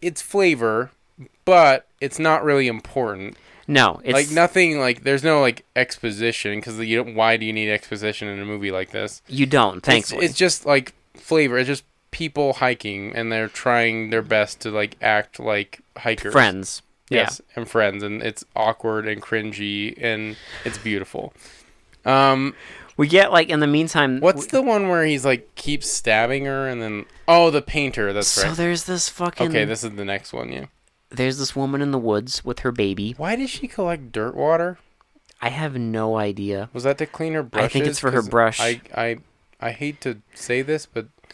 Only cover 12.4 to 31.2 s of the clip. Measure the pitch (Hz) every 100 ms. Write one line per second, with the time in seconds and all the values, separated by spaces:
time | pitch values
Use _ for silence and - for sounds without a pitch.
12.4 | 143 131 127 123 107 98 101 - 113 113
13.4 | 110 - 127 120 113 113 110 113 - 107
14.4 | 104 - 113 107 107 - 110 107 - -
15.4 | 117 104 104 - _ - 117 110 101 139
16.4 | 110 95 90 - - _ _ 120 113 -
17.4 | - - 113 117 104 98 101 107 113 -
18.4 | - - 110 113 113 107 107 104 - 113
19.4 | 107 101 101 101 107 - 117 110 107 107
20.4 | - - 127 - 113 101 95 - - -
21.4 | - - _ _ _ _ - 135 135 135
22.4 | 139 - - - - - 147 180 202 180
23.4 | 165 151 147 147 160 165 135 131 165 147
24.4 | - 269 262 214 190 175 156 143 135 127
25.4 | - - - 147 - - 117 107 117 139
26.4 | 139 135 135 120 110 104 101 - - 170
27.4 | 165 147 - 151 139 120 101 101 101 -
28.4 | 98 160 170 170 175 180 - - 175 -
29.4 | 165 151 107 110 117 101 98 98 - -
30.4 | - 65 67 _ _ _ _ 123